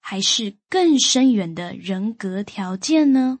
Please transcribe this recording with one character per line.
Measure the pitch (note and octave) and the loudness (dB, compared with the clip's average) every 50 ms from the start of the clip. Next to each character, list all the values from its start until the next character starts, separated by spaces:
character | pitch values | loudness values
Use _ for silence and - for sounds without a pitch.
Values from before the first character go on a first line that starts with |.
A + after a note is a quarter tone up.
还 | _ - G3+ F#3+ | _ -8 -6 -4
是 | G3 - - - A#3 G3+ - _ _ _ | -2 -2 -2 -2 -4 -6 -10 _ _ _
更 | - F#4 F#4 E4+ D4+ C4 | 0 2 4 4 4 4
深 | B3 - - B3+ C4 C4 B3 | 2 2 2 4 4 4 4
远 | G#3 F#3 E3 E3 | 2 0 -4 -6
的 | E3 F3 F3 - | -10 -10 -10 -12
人 | - F3 F3 G3 F#3 G3 A3 A3+ | -12 -8 -6 -6 -4 -4 -6 -6
格 | _ - F#3+ F#3 G3 G#3 | _ -8 -6 -6 -6 -8
条 | - - - G3 F3+ F#3 | -8 -8 -8 -8 -6 -6
件 | F#3+ F#3 - D#4 D#4 D4+ C#4+ C4 | -8 -2 0 2 4 4 4 4
呢？ | C4 B3+ B3+ C4 C4 | 4 2 0 -2 -6